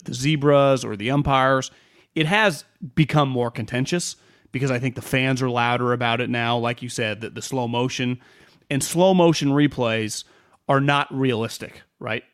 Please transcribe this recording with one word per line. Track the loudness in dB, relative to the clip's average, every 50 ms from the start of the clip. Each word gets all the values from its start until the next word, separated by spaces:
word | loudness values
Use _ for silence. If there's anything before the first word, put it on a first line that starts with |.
| -12
the | -10 -8
zebras | -4 -2 0 0 2 4 4 6 6 6 4 4 2 0
or | -4 -6
the | -4 -2 -2
umpires, | 0 0 0 2 2 2 4 4 2 0 -2 -4 -10 _ _ _ _ _ _ _ -4
it | -2 -2 0
has | 2 2 2 2 0 -2 -8 _ _ _ -16 -4 0
become | 2 2 4 4 2 2 2
more | 0 -2 -2 -4
contentious | -4 -6 -8 -4 -4 -4 -2 -2 -2 -4 -4 -6 -10 -14 _ _ _ _ _ _
because | -6 -4 -2 -2
I | -2 -2
think | -2 -4 -6
the | -6
fans | -6 -4 -2 0 0 0 0 0
are | -2 -2
louder | 0 0 0 2 2 0 0 0 0
about | 0 0 0 0 -2
it | -2 -2
now. | -2 -2 -2 0 0 0
Like | -2 -2 -4 -6 -8
you | -10
said, | -6 -4 -4 -4 -4 -6
the, | -8 -12
the | -12 -12
slow | -12 -8 -6 -4 -4 -2
motion | -2 0 -2 -2 -2 -2 -4 -4 -4 -6 _ _ _ _ _ _ _ _ _ -6
and | -4 -4 -4
slow | -2 0 2 4 4 6
motion | 6 6 6 4 4 2 2
replays | 2 4 2 2 2 0 -2 0 0 -2 -2 -4 -6 -10 -12 _ _ _ _ _ _ _ _ 0
are | 2 2
not | 2 2 2 2 0 -2
realistic, | -2 -2 0 0 0 0 -2 -4 -6 -10 -14 -14 -16 -18 -20 _ _ -12
right? | -8 -8 -8 -8 -8 _